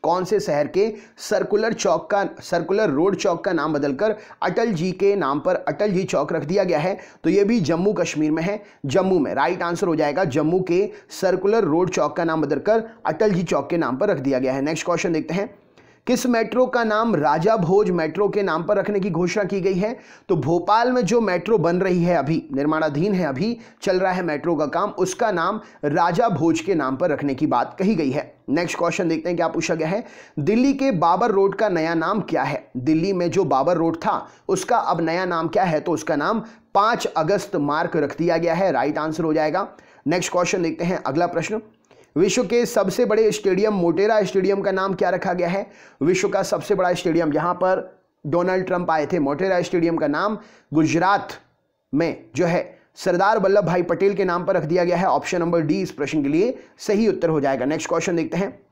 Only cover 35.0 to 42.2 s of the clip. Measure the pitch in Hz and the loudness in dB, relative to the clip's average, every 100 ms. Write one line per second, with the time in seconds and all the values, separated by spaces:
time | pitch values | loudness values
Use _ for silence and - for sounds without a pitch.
35 | 165 170 185 170 160 190 180 156 143 156 | 0 -2 -2 -2 -2 0 0 0 0 -4
36 | - 151 156 220 - - _ 196 214 240 | -2 -2 0 -2 -4 -18 _ 2 2 2
37 | - - 160 196 - 151 143 147 170 170 | -2 -2 0 0 0 -4 -2 -2 -2 -2
38 | 143 - 165 165 170 170 190 135 139 151 | -4 -2 0 0 0 0 0 0 0 -2
39 | 156 156 165 156 156 165 196 - - - | -4 -2 0 2 0 0 -4 -10 -20 -8
40 | - 175 175 - 165 196 165 160 175 180 | -2 -2 0 0 0 0 -2 -2 -2 -2
41 | - 139 175 156 160 214 - _ _ - | -2 0 0 -2 -4 -6 -8 _ _ -20
42 | - - | -8 0